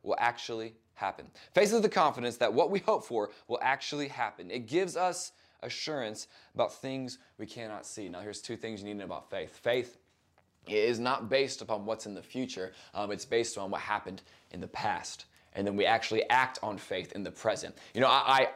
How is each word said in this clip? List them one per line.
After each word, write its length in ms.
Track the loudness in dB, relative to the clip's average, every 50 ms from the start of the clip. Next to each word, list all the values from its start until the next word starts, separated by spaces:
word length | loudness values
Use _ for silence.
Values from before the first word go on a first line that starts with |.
| -4
will 120 | -2 0 2
actually 540 | 2 2 2 0 -6 -8 -6 -6 -6 -8 -10 _ _ _ _
happen." 320 | -6 -4 -4 -4 -6 -12 -18 -18 -20 -10 0 4
Faith 180 | 4 6 6 6
is 80 | 4
the 80 | 4 4
confidence 480 | 4 6 4 4 4 2 -2 -2 0
that 180 | 2 2 4 6
what 160 | 6 4 4
we 80 | 4 0
hope 260 | 2 2 2 2 0
for 260 | -2 -2 0 -2 -2 -4 -10 -8 -4
will 100 | -4 0 2
actually 440 | 2 2 2 0 -6 -4 -4 -4
happen. 420 | -4 -4 -4 -6 -6 -6 -8 -12 -8
It 200 | -8 -8 -6 0
gives 280 | 0 2 2 2 0
us 360 | 0 0 0 0 -2 -8 -10 _ _ _ _ _ -14 -10
assurance 640 | -10 -8 -8 -6 -6 -4 -4 -4 -6 -6 -10 -14 -16 -18 -20 -20 _ -2
about 180 | 0 0 0 0
things 440 | -6 -8 -6 -6 -6 -6 -8 -10 -12 _ _ _ -14
we 80 | -14
cannot 400 | -12 -12 -12 -10 -10 -10 -12 -12
see. 220 | -12 -12 -10 -10 -10
Now, 100 | -10 -10
here's 240 | -10 -10 -10 -10 -10
two 140 | -10 -10
things 240 | -8 -8 -8 -8 -8
you 60 | -8
need 80 | -8 -8
to 40 | -8
know 60 | -8
about 260 | -8 -10 -10 -10 -8
faith. 260 | -8 -6 -6 -8 -10
Faith 400 | -4 0 2 2 2 2 -2 -8 _ _ _ _ _ _ _ _ _ _ _ _ _ -10
is 320 | 0 2 4 6 6 4 4
not 300 | 2 2 0 0 0 2
based 340 | 2 2 2 2 -2 -8 -6
upon 220 | -4 -4 -4 -2
what's 200 | -4 -4 -4 -6
in 100 | -10 -10
the 80 | -12 -12
future. 500 | -10 -6 -6 -6 -4 -4 -6 -8 -8 -10 -14 -20 -14 -6
Um, 180 | -6 -4 -4 -4
it's 120 | -6 -4
based 320 | 0 2 2 2 2 -2
on 140 | -6 -6 -4
what 100 | -4 -4
happened 420 | -2 0 -2 -2 -2 -6 -12 -12 -14 _ -20 -20 _ _
in 100 | -12 -10
the 60 | -10
past. 600 | -8 -8 -4 -2 -2 -2 -4 -6 -10 -12 -14 -16 _ _ _ _ _ -6
And 120 | -4 -2
then 120 | -2 2
we 100 | 2 4
actually 420 | 4 4 4 2 0 0 0 2 4
act 280 | 4 4 4 2 0 -6 -6
on 140 | -6 -6 -8
faith 340 | -8 -6 -6 -6 -6 -6 -8
in 100 | -8 -8
the 80 | -8
present. 460 | -8 -4 -2 0 0 0 -4 -10 -14 -16 -18 -8 0
You 60 | 4
know, 80 | 6 6
I, 400 | 6 6 6 6 6 6 6 4 4